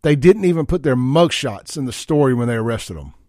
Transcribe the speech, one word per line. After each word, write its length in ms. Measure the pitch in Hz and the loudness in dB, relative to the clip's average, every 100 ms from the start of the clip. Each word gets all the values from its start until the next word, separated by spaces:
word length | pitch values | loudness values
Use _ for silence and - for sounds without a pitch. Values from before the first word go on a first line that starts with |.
They 120 | 156 | 0
didn't 300 | 147 165 214 | 4 4 4
even 220 | 185 165 143 | 2 0 -2
put 160 | 175 | -2
their 140 | 143 123 | 0 0
mugshots 800 | 127 151 170 - 135 98 - - | 2 2 2 0 -6 -10 -14 -8
in 80 | 131 | -8
the 60 | |
story 420 | 107 - 151 135 | -8 -2 2 2
when 120 | 123 120 | 2 0
they 80 | |
arrested 420 | 113 113 113 - 82 | -2 -2 -4 -8 -14
them. 180 | 69 - | -14 -20